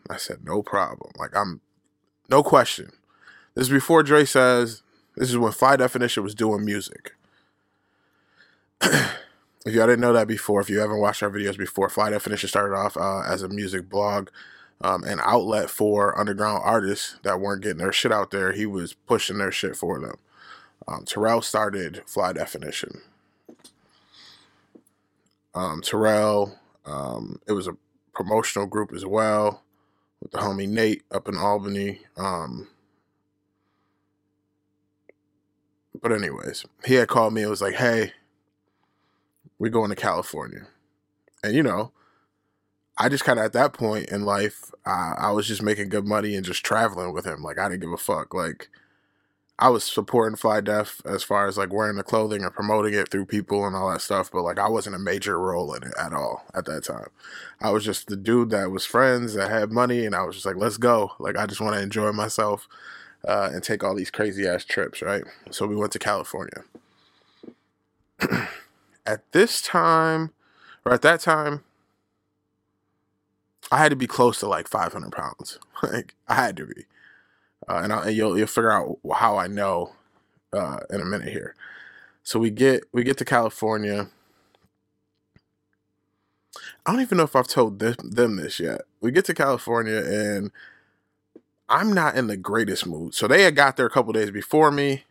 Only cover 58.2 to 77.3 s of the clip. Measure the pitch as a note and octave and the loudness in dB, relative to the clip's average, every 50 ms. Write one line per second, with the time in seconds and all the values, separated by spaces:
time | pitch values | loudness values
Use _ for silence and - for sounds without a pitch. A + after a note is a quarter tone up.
58.2 | F#2+ A2 A#2 B2 A#2+ A2 G#2+ G2+ G2 F#2 F#2+ F#2 - - - A#2 C3+ C3 B2 B2 | 0 4 4 4 4 2 0 -2 -2 -2 -4 -6 -4 0 4 4 4 4 4 2
59.2 | A#2+ A2+ G#2+ G2 G2 G#2 A2 A2 G#2+ G#2+ A2 A#2+ B2 B2 A#2+ A#2+ A2+ G#2+ F#2 F2+ | -2 -4 -4 -2 -2 0 0 0 0 0 2 2 2 2 2 0 0 0 -2 -2
60.2 | F#2+ F2 F#2 G2 - G2 F#2 F#2 G#2 A#2 G#2 A2 A#2+ A#2+ A#2+ A2 G2+ - - - | -2 -4 -6 -8 -6 -6 -4 -2 -2 -2 0 2 4 4 6 4 2 0 -4 -8
61.2 | - G2+ G#2 - G#2+ G2+ - - A2 G#2+ G#2+ G2+ G2 G2+ G2+ A2 G#2+ G#2+ G#2 G#2 | -8 -6 -4 -4 -4 -4 -4 -4 -2 -2 -2 -2 -4 -4 -4 -2 -2 -2 -2 -2
62.2 | G#2+ A2 - - G#2+ G#2 G2+ G2+ - - - - - - - - - - - _ | -4 -4 -2 0 0 0 0 -4 -6 -12 -20 -20 -20 -20 -20 -20 -20 -20 -20 _
63.2 | - - G2 G2+ G2 D2 C2+ F#2 - - A2 G2+ G2+ G2 F#2+ G2+ F2+ - - - | -4 -2 0 0 0 -2 -4 -4 -4 -4 -4 -2 -2 -2 -2 -2 -6 -6 -4 -2
64.2 | G#2+ G#2 F#2+ G2 G2 F2+ F2 F2+ - - - G#2+ E2+ - - - - F#2 G2+ F#2+ | -2 -2 -2 -2 -2 -2 -2 -2 -4 -4 -4 -2 -2 -4 -4 -6 -4 -4 -4 -4
65.2 | - - - - - - - - G2+ G#2+ G#2 G#2 G#2 G#2 - G#2 - G#2 G#2 F#2 | -6 -8 -18 -20 -18 -12 -6 -4 -4 -2 -2 -2 -2 -4 -4 -4 -2 -2 -2 -2
66.2 | D2+ - - - - - - - - _ - - _ _ _ _ _ _ _ _ | -4 -6 -10 -10 -10 -10 -14 -16 -18 _ -20 -20 _ _ _ _ _ _ _ _
67.2 | _ _ _ _ - - - _ _ _ _ _ _ _ _ _ _ _ _ - | _ _ _ _ -20 -20 -20 _ _ _ _ _ _ _ _ _ _ _ _ -6
68.2 | - - - - - - - - - _ _ _ _ _ _ _ - G#2+ G#2+ G#2 | -4 -2 -2 -2 -4 -6 -12 -16 -20 _ _ _ _ _ _ _ -6 -6 -6 -6
69.2 | _ _ - E3+ A3 A#3 - - - - - F3 E3+ E3 E3 D#3+ D#3+ D#3+ D#3+ D#3+ | _ _ 4 4 4 4 2 -4 -4 0 0 2 4 6 6 4 4 2 2 0
70.2 | D#3+ D#3 - _ _ _ _ _ _ - - _ - A#2 B2 A#2 - D3+ E3+ D#3+ | -2 -4 -8 _ _ _ _ _ _ -20 -14 _ 0 2 4 6 6 6 4 4
71.2 | - E3+ D#3+ D#3 D3+ D3 D3 C#3+ - _ _ _ _ _ _ _ _ _ _ _ | 4 2 2 2 2 -2 -4 -6 -10 _ _ _ _ _ _ _ _ _ _ _
72.2 | _ _ _ _ _ _ _ _ _ _ _ _ _ _ _ _ _ _ _ _ | _ _ _ _ _ _ _ _ _ _ _ _ _ _ _ _ _ _ _ _
73.2 | _ _ _ _ _ _ _ _ - - - C#3 D#3 D3+ C#3 C3 B2+ - - - | _ _ _ _ _ _ _ _ -4 0 4 6 6 6 4 2 -4 -2 2 4
74.2 | B2 A#2+ A2+ - G2 G#2 F2+ D#2+ - - - G#2+ E2+ E2+ - F#2 C#2+ - - - | 4 4 4 0 -2 -2 -2 -2 -4 -4 -2 -2 -2 -2 -4 -8 -12 -10 -10 -8
75.2 | C#2+ B1 - - - - - - - _ - - - - - A#2+ - - - _ | -8 -8 -10 -12 -16 -18 -18 -18 -20 _ -12 -6 -6 -4 -4 -4 -8 -8 -16 _
76.2 | _ - - C3 B2 G#2+ F#2 - - - - - - _ _ _ - - _ _ | _ -2 0 2 2 0 -2 -6 -12 -14 -14 -18 -20 _ _ _ -20 -20 _ _
77.2 | _ _ | _ _